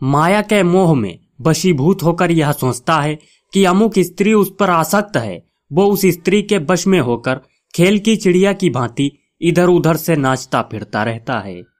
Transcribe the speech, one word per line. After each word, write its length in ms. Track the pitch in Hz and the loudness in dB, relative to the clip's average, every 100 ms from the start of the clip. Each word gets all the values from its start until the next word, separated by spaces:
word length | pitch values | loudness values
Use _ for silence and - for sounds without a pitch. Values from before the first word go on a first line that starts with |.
माया 380 | 131 143 165 208 | -2 0 2 0
के 220 | 208 208 | 0 0
मोह 320 | 180 185 175 143 | 2 2 4 2
में 240 | 98 82 _ - | -2 -8 _ -4
वशीभूत 640 | 160 160 185 147 151 190 | -2 0 0 2 0 0
होकर 280 | 160 170 175 | 0 0 0
यह 200 | 165 147 | 0 0
सोचता 480 | 143 131 120 - 160 | -2 -4 -4 -2 -2
है 200 | 147 151 _ _ _ | -2 -6 _ _ _
कि 120 | 196 185 | 0 2
अमुक 280 | 185 220 202 | 2 2 0
स्त्री 340 | 175 - 202 | -2 -2 0
उस 220 | 214 196 - | 2 0 -2
पर 100 | 196 | 0
आसक्त 480 | 170 160 202 208 131 | 0 0 -2 -2 -6
है, 280 | 107 87 - _ _ | -6 -10 -16 _ _
वो 140 | 143 202 | 0 2
उस 160 | 196 185 | 2 0
स्त्री 360 | 170 - 208 | 0 0 0
के 160 | 202 202 | 0 -2
वश 300 | 143 175 196 | 0 -2 2
में 120 | 185 | 0
होकर 400 | 120 117 131 131 - _ _ - | 0 -4 -4 -8 -10 _ _ 0
खेल 240 | 180 208 | 2 2
की 160 | 214 220 | 0 0
चिड़िया 380 | 190 180 196 | 2 2 2
की 160 | 196 175 | 0 -2
भांति 420 | 135 117 - 139 - _ _ | -2 -4 -4 -6 -6 _ _
इधर 260 | 165 170 180 | 0 2 2
उधर 280 | 180 160 160 | 4 2 0
से 200 | 170 151 | -2 0
नाचता 460 | 135 131 - 131 | 0 -2 -2 -4
फिरता 420 | 110 110 107 110 | -4 -10 -8 -4
रहता 360 | 113 113 113 117 | -4 -6 -6 -8
है। 240 | 98 87 87 _ | -8 -14 -18 _